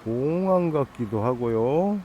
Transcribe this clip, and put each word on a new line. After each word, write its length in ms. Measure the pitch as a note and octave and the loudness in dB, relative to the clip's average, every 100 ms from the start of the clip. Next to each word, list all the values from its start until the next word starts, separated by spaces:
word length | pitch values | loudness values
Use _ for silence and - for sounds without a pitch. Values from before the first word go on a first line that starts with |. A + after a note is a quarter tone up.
봉황 680 | A2+ A#2 C#3+ F3 F#3+ F#3 E3+ | -6 -2 0 0 2 2 2
같기도 520 | D3+ C3 - A2 G#2+ | 0 -2 -4 -4 0
하고요. 760 | A2+ B2 A#2+ A2+ A#2+ D#3 G3 G#3 | 0 0 0 0 2 2 0 -2